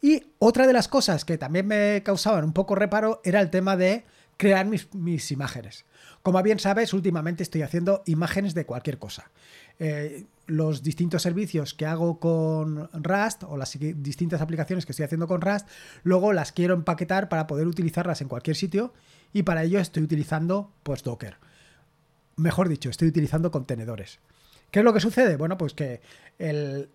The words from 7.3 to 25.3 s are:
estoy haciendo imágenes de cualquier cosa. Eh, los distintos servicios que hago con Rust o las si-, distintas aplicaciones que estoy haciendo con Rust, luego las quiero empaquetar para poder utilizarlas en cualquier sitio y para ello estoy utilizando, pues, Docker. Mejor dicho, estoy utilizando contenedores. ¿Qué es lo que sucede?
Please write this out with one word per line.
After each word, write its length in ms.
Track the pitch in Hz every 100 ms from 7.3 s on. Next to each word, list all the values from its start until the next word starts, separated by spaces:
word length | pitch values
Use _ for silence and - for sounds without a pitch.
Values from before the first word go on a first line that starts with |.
| 170
estoy 180 | 180 160
haciendo 420 | 156 170 175 196 196
imágenes 480 | 160 170 196 196
de 120 | 170 151
cualquier 340 | 120 - 135
cosa. 320 | 104 - - _ - - - _
Eh, 460 | 160 147 151 143 202 _ -
los 360 | 156 156 147
distintos 400 | 135 156 175 165
servicios 520 | 180 170 208 160 143
que 120 | - 156
hago 340 | 160 170 165
con 680 | 165 165 160 156 156 151 165
Rust 520 | 165 151 196 214 -
o 120 | - 147
las 140 | 131
si-, 240 | 139 151
distintas 480 | 165 139 143 175 160
aplicaciones 440 | 156 165 156 185 160
que 80 |
estoy 120 | - 147
haciendo 220 | 165 165
con 140 | 180
Rust, 260 | 180 202 202 - - -
luego 300 | 175 180 202
las 180 | 190 147
quiero 220 | - 175
empaquetar 560 | 180 160 165 175 190 196
para 180 | 165 156
poder 200 | 147 160
utilizarlas 540 | 165 170 160 180 156
en 60 | 135
cualquier 280 | 123 143 156
sitio 380 | 190 196 240 - _ _ _
y 120 | 208
para 200 | 180 165
ello 160 | 165 196
estoy 240 | 175 -
utilizando, 680 | 156 156 147 160 170 190 202 _
pues, 200 | - 139
Docker. 340 | - 117 104 - _ _ _ _ _ _ _ _ _ -
Mejor 320 | 160 170 185
dicho, 220 | 147 131
estoy 200 | 110 165
utilizando 420 | 165 147 156 170
contenedores. 680 | 160 127 120 113 110 98 - _ _ _ _ _
¿Qué 80 | 202
es 60 | 233
lo 80 |
que 80 | 214
sucede? 340 | 190 233 247